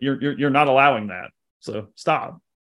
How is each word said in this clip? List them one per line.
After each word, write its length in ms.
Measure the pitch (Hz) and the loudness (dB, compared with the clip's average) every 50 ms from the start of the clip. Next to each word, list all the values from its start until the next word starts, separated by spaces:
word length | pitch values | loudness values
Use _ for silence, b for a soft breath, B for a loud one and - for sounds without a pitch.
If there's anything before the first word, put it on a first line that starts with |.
you're, 200 | 123 139 135 - | -2 -4 -2 -2
you're, 180 | 139 143 135 - | -2 -4 -2 -2
you're 120 | 143 143 | 0 2
not 160 | 135 143 151 | 2 2 4
allowing 400 | 143 131 135 139 143 131 110 107 101 | 4 4 6 6 4 4 2 -2 -6
that. 220 | 90 90 - - _ _ _ _ _ _ | -10 -10 -12 -16 _ _ _ _ _ _
So 300 | - - 104 107 104 - _ | -12 -10 -10 -10 -10 -12 _
stop." 460 | - - 165 156 127 - - - - _ _ _ _ | -8 -2 -2 -2 -2 -2 -8 -14 -16 _ _ _ _